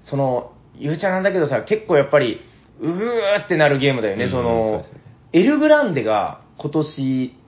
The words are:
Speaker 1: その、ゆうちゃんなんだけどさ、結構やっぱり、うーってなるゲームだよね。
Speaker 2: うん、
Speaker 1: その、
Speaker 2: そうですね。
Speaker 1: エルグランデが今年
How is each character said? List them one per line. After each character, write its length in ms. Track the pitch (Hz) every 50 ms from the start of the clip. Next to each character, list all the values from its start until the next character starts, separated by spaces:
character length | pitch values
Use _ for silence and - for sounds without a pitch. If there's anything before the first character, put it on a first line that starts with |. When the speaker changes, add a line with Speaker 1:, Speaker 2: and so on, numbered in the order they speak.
| _
Speaker 1:
そ 120 | - 147
の、 360 | 139 139 131 123 120 - - - - _ - -
ゆ 180 | - 127 147
う 60 | 160 160
ち 80 | 202
ゃ 40 | 190
ん 20 |
な 80 | 185 190
ん 20 |
だ 100 | 190 202
け 60 | 185 185
ど 80 | 156
さ、 160 | 139 139 113
結 240 | - - 214 214 -
構 120 | - 170 143
や 60 | 139
っ 40 | -
ぱ 100 | - 143
り、 220 | 131 113 104 - - - - - _ _ - -
う 80 | 113 156
ー 560 | 170 185 220 240 240 226 202 196 208 202 -
っ 20 |
て 120 | - 180 160
な 100 | 151 143
る 100 | 143 135
ゲ 120 | 135 139
ー 40 | 131
ム 60 | 123
だ 100 | 110 104
よ 60 | 98
ね。 80 | 107 123
Speaker 2:
う 40 | 127
ん、 20 |
Speaker 1:
そ 120 | - 127
の、 220 | 120 117 117 113 110
Speaker 2:
そ 100 | 110 107
う 20 | 87
で 60 | -
す 80 | - -
ね。 60 | - _ - - - - - -
Speaker 1:
エ 80 | 170
ル 160 | 190 269 302 285
グ 100 | 302 302
ラ 140 | 302 294
ン 100 | 277 214
デ 100 | 160 131
が 380 | 107 107 107 104 90 78 - - - _ _
今 140 | - - 147
年 640 | - 156 151 151 - 147 135 131 131 127 127 123 - - _